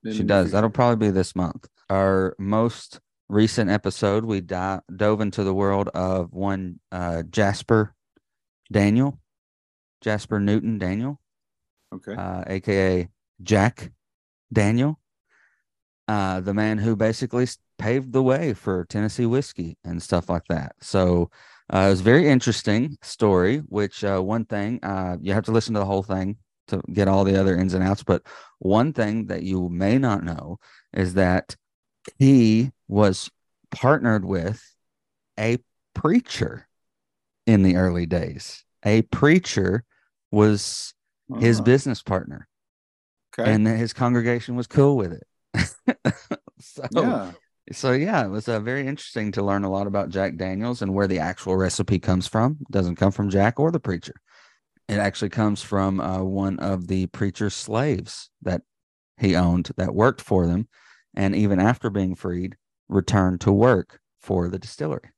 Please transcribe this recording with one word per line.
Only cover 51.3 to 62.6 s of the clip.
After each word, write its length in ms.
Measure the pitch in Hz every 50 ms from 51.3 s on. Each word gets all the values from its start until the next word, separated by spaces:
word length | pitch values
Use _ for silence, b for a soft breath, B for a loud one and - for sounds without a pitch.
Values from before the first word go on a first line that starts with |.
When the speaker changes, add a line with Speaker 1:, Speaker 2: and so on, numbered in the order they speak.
| 90 - - 95 92
Speaker 2:
recipe 440 | 95 95 90 - - 95 - 101 87
comes 280 | - - 92 92 90
from. 300 | - - 110 113 131 156 147
It 100 | - -
doesn't 260 | - 98 92 87 87
come 140 | - 95 98 98
from 160 | - 101 101
Jack 300 | 95 98 98 113 120 -
or 100 | 147 165
the 80 | 170 151
preacher. 360 | - 107 92 85 - - - - _ b b b b b b b b b _ _ _ -
It 80 | -
actually 320 | 131 104 101 - - 110 101
comes 320 | - 117 110 107 104 98
from, 400 | - - 104 98 95 98 95 95
uh, 200 | 62 92 92 92
one 380 | 95 95 95 98 98 98 95 -
of 280 | - 98 95 92 90
the 180 | 87 95 95 92
preacher's 460 | 90 - - 104 98 90 - 107 101 -
slaves 760 | - - - 107 113 135 151 123 92 - - - - - _ _ _
that 220 | - 90 90 87 _ _ _ _ _ _ _ _ _ _ _
he 180 | _ - 98 90
owned 320 | 85 90 87 87 90 87 - -
that 180 | - 92 - 52
worked 240 | 98 110 131 - -
for 280 | - - 107 92 87
them. 200 | 85 85 95 117 _ b b b b b b b b _
And 180 | - 98 98 101
even 260 | 101 107 101 101 90
after 280 | 95 110 123 - - 117
being 240 | 98 101 95 92 90
freed, 420 | - - 92 87 90 92 95 - _